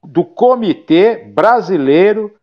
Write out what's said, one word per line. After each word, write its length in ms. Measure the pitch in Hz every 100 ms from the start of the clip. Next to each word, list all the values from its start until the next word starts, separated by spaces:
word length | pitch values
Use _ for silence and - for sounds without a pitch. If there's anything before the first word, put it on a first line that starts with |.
do 200 | 156 139
Comitê 920 | 175 - 247 247 214 - - 165 214
Brasileiro 1160 | 226 104 101 196 240 175 180 135 151 202 214 208 _